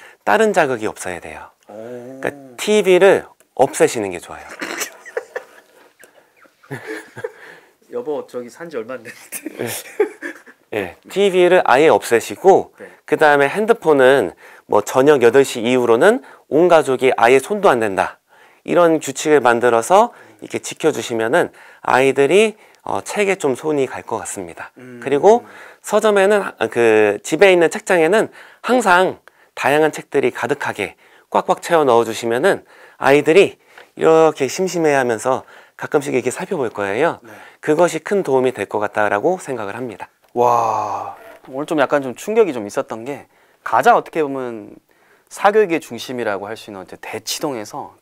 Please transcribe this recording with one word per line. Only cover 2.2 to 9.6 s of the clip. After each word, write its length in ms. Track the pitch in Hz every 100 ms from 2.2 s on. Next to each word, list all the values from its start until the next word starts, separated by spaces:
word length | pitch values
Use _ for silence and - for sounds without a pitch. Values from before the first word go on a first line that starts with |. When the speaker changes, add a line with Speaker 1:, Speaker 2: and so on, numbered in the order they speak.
| 143 143 135 120
Speaker 1:
티비를 680 | - 214 185 180 196 123 - _ _
없애시는 580 | - 135 - 156 120 101
게 80 | 87
좋아요. 240 | - 78 - - - - - - - - - - - - _ _ _ _ - _ _ _ _ _ -
Speaker 2:
<laughs> 1200 | 139 - - - - - - - - _ _ _
여보, 360 | 120 127 139 120
저기 220 | 127 120
산지 260 | - 170 135
얼마 200 | 110 127
안 80 |
됐는데. 600 | 113 - - - - -